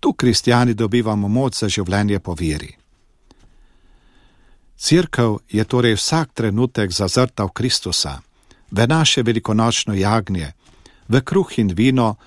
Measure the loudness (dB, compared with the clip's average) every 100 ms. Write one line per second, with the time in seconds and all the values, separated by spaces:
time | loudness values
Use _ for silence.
0 | -2 2 2 2 2 4 2 0 0 0
1 | 0 -2 0 0 -2 -2 -4 -2 -2 0
2 | 0 -2 -4 -4 -4 -4 -8 -18 _ _
3 | _ _ _ _ -20 _ _ _ _ _
4 | _ _ _ _ _ _ _ -6 2 2
5 | 2 0 0 0 _ -2 0 2 2 0
6 | 0 -2 -2 -4 -2 0 0 0 -2 -2
7 | 0 0 0 -2 -6 -2 -2 -2 -4 -4
8 | -6 -8 -16 _ _ _ -6 0 2 2
9 | 2 2 0 0 0 0 2 0 -2 0
10 | 2 0 0 -4 -6 -12 _ _ -20 _
11 | 0 0 2 0 0 0 0 2 2 2
12 | 0 -2